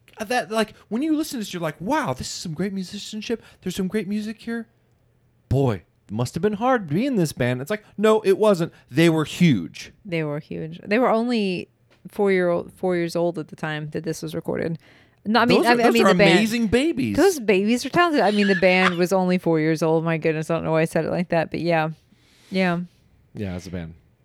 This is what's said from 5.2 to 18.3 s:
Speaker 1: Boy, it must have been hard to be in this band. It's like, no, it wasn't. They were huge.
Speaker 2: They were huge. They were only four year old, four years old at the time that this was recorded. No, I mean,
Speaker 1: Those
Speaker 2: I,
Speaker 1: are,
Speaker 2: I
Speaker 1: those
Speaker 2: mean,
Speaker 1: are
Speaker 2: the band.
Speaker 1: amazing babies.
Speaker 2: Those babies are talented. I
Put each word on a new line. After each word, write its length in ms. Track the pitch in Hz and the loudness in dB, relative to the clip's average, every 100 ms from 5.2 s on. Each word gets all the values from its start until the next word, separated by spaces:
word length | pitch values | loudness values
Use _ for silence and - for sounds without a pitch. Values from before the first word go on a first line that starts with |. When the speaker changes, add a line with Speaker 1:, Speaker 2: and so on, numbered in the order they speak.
| _ _ _ | _ _ _
Speaker 1:
Boy, 340 | 131 135 98 - _ _ | 0 2 -2 -8 _ _
it 60 | |
must 220 | 104 123 | -6 -6
have 80 | 175 | -2
been 100 | 202 | -4
hard 340 | 202 247 254 175 | -2 0 0 0
to 60 | |
be 120 | 151 277 | -2 -2
in 100 | 233 | 0
this 160 | 160 | -2
band. 280 | - 123 127 | -2 -2 -2
It's 100 | 143 | -4
like, 140 | 208 - - | -8 -10 0
no, 240 | 220 220 | 2 4
it 180 | 190 190 | 2 2
wasn't. 340 | 214 185 170 - _ | 4 2 0 -6 _
They 180 | 123 170 | 4 4
were 160 | 160 | 4
huge. 680 | 151 - 175 113 80 - - - | 0 2 4 4 0 -12 -20 -20
Speaker 2:
They 180 | 202 170 | -8 -6
were 160 | 151 147 | -4 -6
huge. 420 | - 175 160 170 | -8 -10 -10 -12
They 140 | - 214 | -2 0
were 100 | 240 | 2
only 580 | 220 240 240 196 180 - _ _ _ - | 2 0 0 -2 -4 -8 _ _ _ -18
four 220 | - 202 | -2 2
year 180 | 190 180 | 2 2
old, 240 | 175 - | 0 -4
four 220 | - 185 175 | -6 -4 -2
years 200 | 170 170 | -2 -2
old 220 | 175 165 | -2 -4
at 100 | 156 | -10
the 80 | - | -10
time 340 | 156 151 151 | -8 -6 -8
that 140 | 165 | -8
this 180 | 160 160 | -8 -8
was 120 | 160 | -8
recorded. 440 | 170 - - - 165 - _ _ _ | -8 -6 -4 -4 -6 -10 _ _ _
No, 160 | - 226 | -2 0
I 40 | 233 | 4
mean, 120 | 247 | 4
Speaker 1:
Those 80 | 233 | 4
Speaker 2:
I, 40 | |
Speaker 1:
are, 20 | |
Speaker 2:
I 100 | 240 | 4
Speaker 1:
those 80 | 233 | 4
Speaker 2:
mean, 140 | 233 196 | 4 4
Speaker 1:
are 60 | |
Speaker 2:
the 60 | 185 | 6
band. 140 | 190 175 | 6 6
Speaker 1:
amazing 280 | 220 233 226 | 4 0 0
babies. 480 | 233 302 277 123 101 | 2 2 0 -2 4
Speaker 2:
Those 240 | 381 320 | 4 2
babies 440 | 208 190 208 240 | 0 2 2 0
are 60 | 269 | 0
talented. 300 | 339 349 294 | 0 2 4
I 80 | 196 | 2